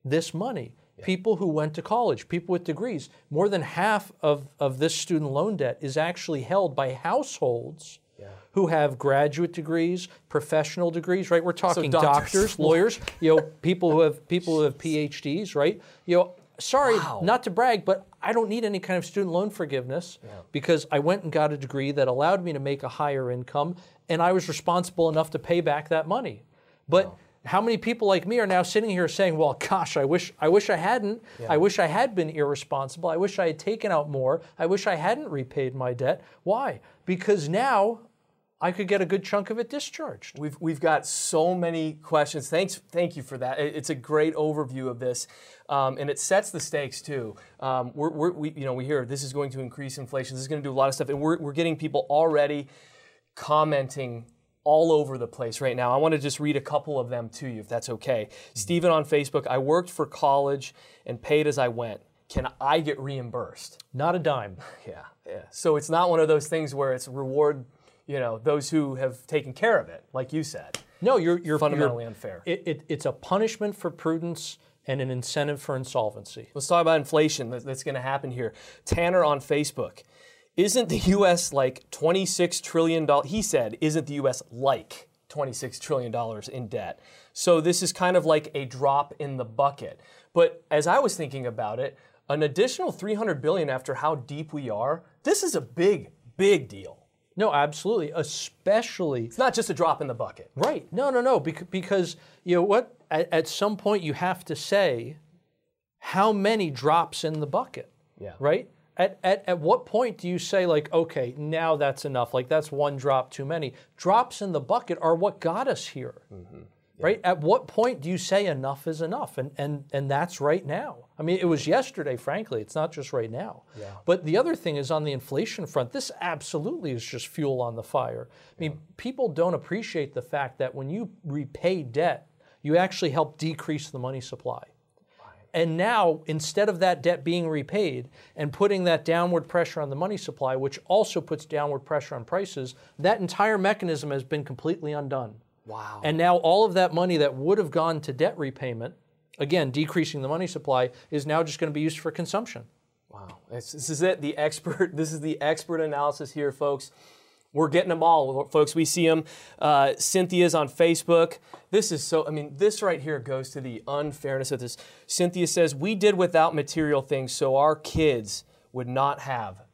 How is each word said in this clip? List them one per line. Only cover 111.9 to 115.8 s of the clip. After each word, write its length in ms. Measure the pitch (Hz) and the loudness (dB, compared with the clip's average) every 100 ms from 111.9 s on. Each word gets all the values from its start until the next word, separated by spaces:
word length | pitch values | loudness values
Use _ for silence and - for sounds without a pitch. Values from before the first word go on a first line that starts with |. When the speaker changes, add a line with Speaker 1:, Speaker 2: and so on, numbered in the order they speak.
| 135 | -2
Speaker 1:
enough, 300 | 143 127 123 | -4 -2 0
like, 160 | 131 127 | -2 2
that's 220 | 156 151 | 0 0
one 240 | 143 147 139 | -2 -2 0
drop 340 | 139 131 127 | 2 0 0
too 140 | - | -8
many"? 280 | 139 165 139 - _ | -6 -4 -6 -10 _
Drops 460 | _ 175 214 247 - | _ 4 4 2 -6
in 100 | 196 | -4
the 80 | 156 | -4
bucket 380 | 127 185 180 170 | 0 -2 -2 -2
are 140 | 160 | 2
what 240 | 165 151 151 | 4 2 0
got 300 | 165 185 269 | -4 -2 -2
us 180 | 196 | -4